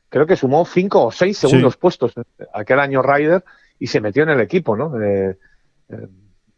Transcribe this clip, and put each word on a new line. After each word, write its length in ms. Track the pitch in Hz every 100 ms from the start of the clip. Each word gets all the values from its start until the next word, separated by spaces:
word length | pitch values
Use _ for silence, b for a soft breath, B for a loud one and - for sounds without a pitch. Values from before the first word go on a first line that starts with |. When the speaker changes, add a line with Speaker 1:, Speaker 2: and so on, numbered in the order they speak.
| _
Speaker 1:
creo 180 | 131 156
que 120 | 185
sumó 280 | - 147 170
cinco 420 | 175 190 196 120
o 40 |
seis 260 | - 185 208
Speaker 2:
Sí. 100 | 135
Speaker 1:
segundos 280 | 127 127 -
puestos 380 | 180 - 120 - 117 _ 104
aquel 260 | 104 107 131
año 220 | 139 135
Ryder 420 | 131 143 151 180 - b b _
y 100 | 127
se 120 | 139
metió 240 | 107 113
en 60 | 156
el 100 | 139
equipo, 380 | 110 185 156 107
¿no? 240 | 156 127
Eh, 360 | 104 98 95 95 _ _ _ _ _
eh, 180 | 110 104 95 _ _ _